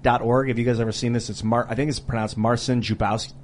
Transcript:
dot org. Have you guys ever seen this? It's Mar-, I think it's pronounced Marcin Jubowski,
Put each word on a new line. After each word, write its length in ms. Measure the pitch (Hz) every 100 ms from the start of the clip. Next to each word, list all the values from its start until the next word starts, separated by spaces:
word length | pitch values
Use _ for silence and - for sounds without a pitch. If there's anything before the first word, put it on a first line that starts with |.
dot 200 | 131 120
org. 260 | 113 123 135
Have 100 | 117
you 80 | 120
guys 140 | 117
ever 120 | 113
seen 220 | 107 123
this? 160 | 120 107
It's 140 | 104
Mar-, 220 | 110 117 123
I 60 | 113
think 140 | 147
it's 100 | 131
pronounced 380 | - 117 107 -
Marcin 440 | 110 120 - 123
Jubowski, 520 | 107 110 104 110 - -